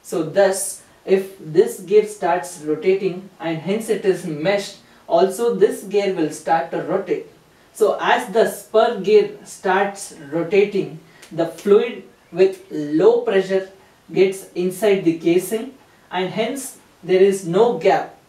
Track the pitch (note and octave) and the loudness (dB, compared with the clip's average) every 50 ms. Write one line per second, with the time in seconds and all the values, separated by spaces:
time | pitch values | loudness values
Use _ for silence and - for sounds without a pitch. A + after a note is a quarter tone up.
0 | _ - F#3+ E3+ D#3 D3+ - G3 G3+ F#3+ F#3+ - - - - - - _ _ _ | _ -6 -4 -4 -4 0 2 4 4 4 2 -2 -6 -8 -10 -14 -20 _ _ _
1 | _ - F#3+ F#3+ F#3+ - - - D#3+ D#3 D3+ F3+ A3+ A#3 - - F3+ E3 G3+ G#3+ | _ 2 2 2 2 -6 -14 -18 -16 0 2 2 2 2 -2 -10 -4 4 4 4
2 | G3 - - - F3+ E3+ F3 F3+ F3+ - - D#3 D3+ D3+ D3+ - - F#3+ F#3+ G3 | 4 2 -8 -4 -2 0 0 -2 -2 -8 -14 -10 -4 -4 -4 0 2 0 0 2
3 | G3 F3 F3 F#3+ - - _ - - E3 D#3+ D3+ C#3+ F3+ G3+ A3+ A3 - G#3 F#3+ | 0 -4 -6 -6 -14 -18 _ -10 -6 -6 -6 -6 -4 -4 -4 -4 -2 -2 -4 0
4 | - G3 F3 E3 - E3+ D3+ D3 D#3+ F#3+ G3+ G3 G3 - - - _ _ _ _ | 0 -2 -2 -2 -4 -8 -8 -2 -2 0 0 -2 -4 -8 -14 -20 _ _ _ _
5 | _ - E3+ F3 F#3+ F#3+ - - A#3 A#3 G3 F3 F#3+ C4 B3+ - - F#3+ G3 G3+ | _ 0 2 2 2 2 0 -2 -2 -2 2 4 2 2 2 -4 -10 -2 -2 0
6 | G3+ F#3+ F#3 E3+ D#3 D3 - - - E3 E3 E3+ E3+ - - E3 C#3 C#3+ F3+ G3 | 0 0 -2 -2 -4 -4 -4 -8 -2 0 0 0 0 -4 -8 -8 -6 -4 -4 -4
7 | - E3+ D3 - - - _ _ _ _ _ _ _ _ _ - - - - - | -2 -2 -4 -6 -6 -14 _ _ _ _ _ _ _ _ _ 0 2 2 2 0
8 | D#3+ G3 A#3 B3 B3 G3 F#3+ A3 G3+ - - - - _ - A3 A#3 A#3 A3+ G3 | 0 0 0 0 -2 -2 0 0 0 0 -2 -8 -16 _ 2 2 2 2 0 -4
9 | F3 G3 G#3+ G#3 F#3 - - - - - - - - F#3+ F#3 G3 G3+ G3 - - | 0 4 4 4 4 4 -6 -14 -18 -20 -20 -6 -4 -2 0 0 0 -2 -4 -10
10 | - - - - D3+ C#3 D3 E3+ - - G#3 G3 G#3 G3+ G3+ F#3+ D#3 C#3+ D#3 - | -16 -16 -16 -18 -14 -6 -4 -4 -4 2 2 2 2 2 0 -4 -4 -4 -10 -16
11 | - _ _ - - - - D#3 E3 D#3+ - - - G3+ G3+ A3 A#3+ B3+ - - | -20 _ _ -20 -20 -12 -6 -4 -4 -4 -6 -6 2 4 4 4 4 2 -6 -12
12 | - - _ _ _ _ E3+ F3 F#3+ F#3+ F#3+ - - - - D3+ D3 D3 D3+ D#3+ | -16 -20 _ _ _ _ 0 2 2 2 2 -4 -16 -10 -8 -8 -6 -2 0 4
13 | F#3 A3 - - - A3+ G3+ F#3+ F3+ F3 F#3+ G3 F#3+ - - - _ _ _ _ | 6 6 4 4 0 0 0 0 0 2 -2 -2 -2 -4 -16 -20 _ _ _ _
14 | _ - E3 E3 F#3+ F#3+ F#3+ - - - - F3 F3+ F#3 F3+ - A3 G#3 G3 F3+ | _ -6 2 2 2 2 0 -6 -14 -10 -6 -4 -4 -4 -4 0 0 2 2 2
15 | D#3+ E3 D#3+ - F3+ E3+ E3+ F#3 F3 - A3 A3 C4 C4 - _ _ _ _ _ | 2 0 0 0 0 2 2 2 0 -2 -6 -6 -6 -10 -16 _ _ _ _ _
16 | _ _ - F#3 F#3+ F3 D#3 G#3 A#3 B3+ C#4 C4+ - - - - _ _ _ _ | _ _ -6 -6 -6 -4 -4 -4 -4 -4 -6 -8 -10 -14 -16 -20 _ _ _ _
17 | - E3 F#3 F#3 F#3+ G3+ F#3+ F#3+ - E3 E3+ G3 A#3 A#3+ - - - F#3+ D#3+ C#3+ | -2 0 4 4 6 4 4 0 -4 -2 2 2 4 2 2 2 2 2 2 2
18 | - - - _ _ | -2 -6 -14 _ _